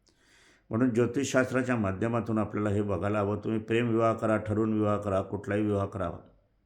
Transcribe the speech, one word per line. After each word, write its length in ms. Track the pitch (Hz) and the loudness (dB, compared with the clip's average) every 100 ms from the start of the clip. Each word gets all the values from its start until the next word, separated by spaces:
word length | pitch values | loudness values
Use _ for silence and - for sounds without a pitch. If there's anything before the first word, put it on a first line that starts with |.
| _ _ _ _ - _ - | _ _ _ _ -20 _ -6
म्हणून 200 | 110 127 | 0 2
ज्योतिषशास्त्राच्या 840 | 113 120 143 135 135 127 127 123 120 | 4 2 0 0 2 2 0 0 0
माध्यमातून 640 | 98 92 117 117 110 110 | 0 0 -2 -2 0 -2
आपल्याला 320 | 107 104 107 | -2 -2 0
हे 120 | 101 | 0
बघायला 380 | 101 90 101 107 | 0 -2 0 0
हवं. 180 | 101 104 | 0 -2
तुम्ही 220 | 110 110 | -2 -4
प्रेम 300 | 110 113 120 | 0 0 2
विवाह 240 | 113 113 | 2 2
करा, 240 | 113 113 107 | 2 0 0
ठरवून 360 | 107 107 110 | 0 0 2
विवाह 240 | 107 107 104 | 2 2 0
करा, 240 | 104 95 | 0 0
कुठलाही 400 | 95 101 - 104 | -2 -6 -2 0
विवाह 240 | 107 101 98 | 0 0 -2
करा. 260 | 95 87 - - _ _ _ | -4 -6 -6 -14 _ _ _